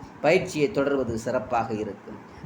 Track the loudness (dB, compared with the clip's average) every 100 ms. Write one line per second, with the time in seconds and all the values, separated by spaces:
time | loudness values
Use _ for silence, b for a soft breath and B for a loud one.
0 | B 0 4 4 2 0 2 2 2 2
1 | 0 -2 -2 -2 0 -2 -2 -2 -4 -8
2 | -14 -16 -18 B